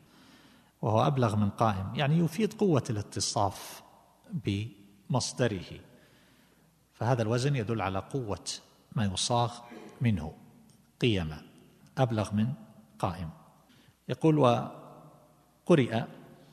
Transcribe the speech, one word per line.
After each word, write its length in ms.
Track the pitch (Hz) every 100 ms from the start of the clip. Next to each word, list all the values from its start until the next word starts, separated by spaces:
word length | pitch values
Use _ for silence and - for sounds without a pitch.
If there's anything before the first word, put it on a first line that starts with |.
| - - - - - - _ _
وهو 240 | 123 110 147
أبلغ 300 | 135 117 107
من 140 | 104
قائم، 440 | - 113 98 98
يعني 240 | 123 143 165
يفيد 340 | 165 - 208
قوة 320 | - 202 139 -
الاتصاف 920 | 107 - - - 117 101 - - - - - _ _ -
بمصدره، 1500 | 160 107 101 113 - - - - 127 - - 120 95 78 78 - - - - _ _ _ _ _ _ _
فهذا 280 | - 117 123
الوزن 340 | 107 120 135 139
يدل 240 | 101 113
على 180 | 95 95
قوة 500 | - 139 110 98 - - - _ _
ما 120 | -
يصاغ 560 | 101 92 - 120 117 - - - - -
منه، 340 | 120 90 80 - - - - - _ -
قيما، 420 | 131 98 80 76 - - - _ - -
أبلغ 360 | 127 110 101
من 180 | 101 113 147 - - - -
قائم. 320 | 104 87 80 - - _ _ - - _ -
يقول: 300 | 127 160 151
"وقرئ 1700 | 127 120 135 - - - - - - _ _ _ - 165 113 113 165 - - - -